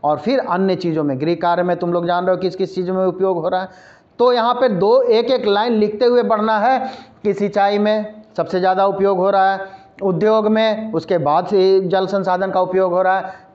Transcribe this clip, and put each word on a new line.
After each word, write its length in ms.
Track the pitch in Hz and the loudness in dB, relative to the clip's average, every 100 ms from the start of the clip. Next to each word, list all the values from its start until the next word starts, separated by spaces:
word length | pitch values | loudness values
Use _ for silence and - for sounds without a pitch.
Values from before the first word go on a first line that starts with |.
और 140 | 143 151 | 0 -2
फिर 200 | 214 269 | 0 -2
अन्य 380 | - 175 190 180 | -2 -2 0 -2
चीज़ों 280 | 175 156 | -2 -2
में। 160 | 147 131 | -2 -2
गृह 140 | 151 | -2
कार्य 280 | 170 170 170 | -2 0 0
में 140 | 180 175 | 0 -2
तुम 160 | 175 | -2
लोग 140 | 175 170 | -2 -2
जान 200 | 175 180 | -2 0
रहे 100 | 185 | -2
हो 60 | |
किस 140 | 185 170 | -2 -4
किस 180 | 185 | -6
चीज़ 160 | 185 180 | -4 -4
में 160 | 185 185 | -2 -2
उपयोग 320 | 180 190 180 | 0 -2 0
हो 100 | 165 | -2
रहा 120 | 185 | -4
है। 80 | 185 - - - _ _ | -6 -14 -20 -20 _ _
तो 140 | 240 | 2
यहाँ 220 | 247 226 | 4 0
पे 140 | 240 254 | 2 0
दो, 340 | 190 196 247 | 2 4 4
एक 280 | 247 220 240 | 4 2 2
एक 160 | 254 208 | 0 2
लाइन 260 | 202 233 | 0 2
लिखते 320 | 220 208 214 | 0 0 0
हुए 180 | 240 240 | 2 2
बढ़ना 360 | 233 220 214 220 | 2 0 0 0
है 320 | 220 262 262 - - - | 2 0 -2 -12 -20 -6
कि 120 | 214 | -4
सिंचाई 440 | 202 202 202 202 202 | -2 -2 0 2 2
में 440 | 208 214 208 - - - | 0 0 -4 -12 -14 -6
सबसे 240 | 165 185 | -4 0
ज़्यादा 260 | 185 185 196 | 0 2 0
उपयोग 320 | 196 196 185 | 2 0 2
हो 120 | 190 | 2
रहा 220 | 196 190 | 2 2
है, 80 | 196 190 - - - | 0 -8 -16 -20 -6
उद्योग 460 | 196 170 214 220 214 | -4 0 2 2 2
में, 440 | 220 220 214 220 | 2 0 -2 -4
उसके 260 | 160 156 175 | -6 -2 -2
बाद 280 | 147 156 180 | 2 0 0
से 340 | 202 190 190 | 2 4 2
जल 260 | 185 185 190 | 2 -2 0
संसाधन 440 | 196 185 180 190 | -2 -2 -2 0
का 100 | 185 | -2
उपयोग 320 | 185 185 185 | 0 0 0
हो 100 | 175 | 2
रहा 160 | 185 190 | 2 0
है, 160 | 185 - - | -4 -14 -20